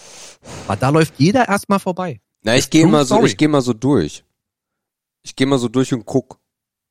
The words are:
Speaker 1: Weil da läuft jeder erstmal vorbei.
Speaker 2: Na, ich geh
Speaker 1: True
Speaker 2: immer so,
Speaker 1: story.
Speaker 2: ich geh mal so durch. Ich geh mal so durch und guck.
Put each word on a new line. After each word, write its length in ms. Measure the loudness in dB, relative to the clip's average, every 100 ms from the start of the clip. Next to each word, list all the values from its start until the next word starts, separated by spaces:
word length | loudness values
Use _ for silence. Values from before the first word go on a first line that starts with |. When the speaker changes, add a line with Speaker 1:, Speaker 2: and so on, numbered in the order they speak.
| -20 -20 -20 -20 -20 -18 -8
Speaker 1:
Weil 100 | -4
da 140 | 0
läuft 240 | 2 0 0
jeder 300 | 2 2 0
erstmal 300 | -2 -2 -4
vorbei. 400 | -2 -6 -8 -10 _ _
Speaker 2:
Na, 140 | -2 -2
ich 120 | 2
geh 100 | 2
Speaker 1:
True 80 | 4
Speaker 2:
immer 160 | 4
so, 100 | 2
Speaker 1:
story. 140 | 2 2
Speaker 2:
ich 80 | 0
geh 120 | 0
mal 140 | 0
so 100 | -2
durch. 520 | -2 0 0 -2 -8 _ _ _ _ _ _ _ _ _ _
Ich 140 | -20 -4
geh 100 | 0
mal 120 | 0
so 100 | 0
durch 240 | -2 -2
und 100 | -4 -2
guck. 320 | -4 -4 -16 _ _ _ _ _